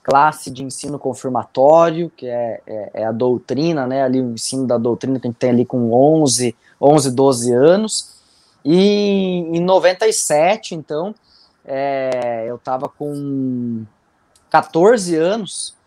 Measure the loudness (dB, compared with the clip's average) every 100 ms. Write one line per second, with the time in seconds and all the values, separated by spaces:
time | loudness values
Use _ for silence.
0 | 2 2 2 0 -14 -12 -12 -12 -10 -8
1 | -8 -6 -6 -6 -6 2 6 6 4 0
2 | -6 _ -8 -6 -6 -8 -10 -12 -10 -6
3 | -6 -2 0 0 -2 -2 -2 -2 -2 -2
4 | 0 0 -2 -6 -8 -6 -2 0 0 -2
5 | -4 -4 -4 -2 0 2 0 0 2 6
6 | 6 6 2 0 -4 -6 _ _ 4 4
7 | 2 2 2 2 0 4 4 4 0 -6
8 | -10 _ _ _ _ _ 0 4 4 2
9 | 0 0 -2 -4 -4 -2 2 4 2 2
10 | 0 0 0 2 2 0 -6 -12 -8 -6
11 | -6 -10 _ _ _ _ -10 -6 -4 -2
12 | -2 -4 -4 -6 -6 -8 -6 -6 -6 _
13 | -8 -8 -6 -4 -4 -4 -6 -8 -10 _
14 | _ _ _ _ _ -2 0 2 4 4
15 | 0 0 0 -2 -6 -12 -14 _